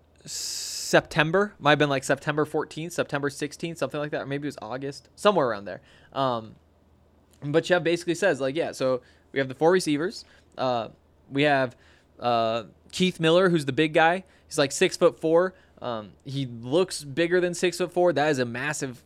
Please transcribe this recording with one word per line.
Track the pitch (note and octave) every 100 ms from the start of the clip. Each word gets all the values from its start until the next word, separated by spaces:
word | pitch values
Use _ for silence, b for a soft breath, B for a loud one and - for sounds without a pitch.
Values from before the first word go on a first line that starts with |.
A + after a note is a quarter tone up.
| _ _ -
September, | - - - - - - C#3 - E3 D#3 F3+ G#3 -
might | C#3+
have | D3
been, | D3
like, | C3+
September | - C3+ - D3 D3+
fourteenth, | D#3 - - E3
September | - B2+ C#3+ C#3
sixteenth, | C#3 D3 - E3+ E3
something | C3 D3+
like | D3
that, | D3+
or | A2+
maybe | C#3+ C#3+
it |
was | -
August, | G#2+ B2+ C#3 C#3+ _ -
somewhere | G3+ F#3 C3
around | G#2 G2+
there. | F#2 b b b
Um, | - C3+ A#2+ A2 - _ _ _ _ _ _ _ -
but | C#3+ D#3 E3
Chev | F3+
basically | D#3+ E3+ F3 E3
says, | G3 C3+
like, | C3+ D3+
"Yeah, | C3
so | - C3 B2+ b b b
we | C3+
have | C3
the | B2
four | D#3+
receivers. | F#3 E3+ C#3+ F3+ - - b b -
Uh, | B2+ A#2+ G#2+ - _ _ -
we | C3+
have, | D3 C#3 B2+ - b b b -
uh, | A#2+ A#2 A2+ A2+ F#2 - -
Keith | - F#3 -
Miller, | D#3+ E3+ F#3+
who's | E3+ C#3
the |
big | B2+ D#3+
guy. | D#3 D#3+ F#3 - b b
He's, | -
like, | C#3
six-foot-four." | - F#3 - E3+ D#3+ D#3+ E3 F#3 b b b
Um, | B2 A2+ G2+ -
he | C3+ C3+ C3
looks | A#2+ B2 D#3 F#3 -
bigger | C#3+ C3+ E3+ F3+
than | F3
six-foot-four. | E3+ F3+ E3+ F3+ F3 F3
That | C#3 D3+
is | C3+
a | B2
massive | A#2+ C#3+ D#3 C3+ A#2